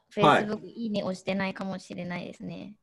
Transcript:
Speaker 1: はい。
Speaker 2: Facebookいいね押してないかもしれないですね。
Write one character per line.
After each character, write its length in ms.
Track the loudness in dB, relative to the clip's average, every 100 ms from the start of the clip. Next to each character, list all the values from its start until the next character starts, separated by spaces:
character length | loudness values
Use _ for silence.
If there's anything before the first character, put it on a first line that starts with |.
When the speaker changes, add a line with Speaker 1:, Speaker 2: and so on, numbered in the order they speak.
| _ 4
Speaker 1:
は 240 | 8 8
い。 60 | 4
Speaker 2:
Facebook 180 | -4
い 220 | -8 -6 -2
い 40 |
ね 120 | -2
押 120 | -2
し 80 | -2
て 120 | -2
な 120 | -2 -2
い 60 |
か 140 | -4 -6
も 120 | -8
し 160 | -8
れ 120 | -8 -6
な 120 | -6
い 60 |
で 80 | -8
す 120 | -10
ね。 320 | -10 -10 -12 -18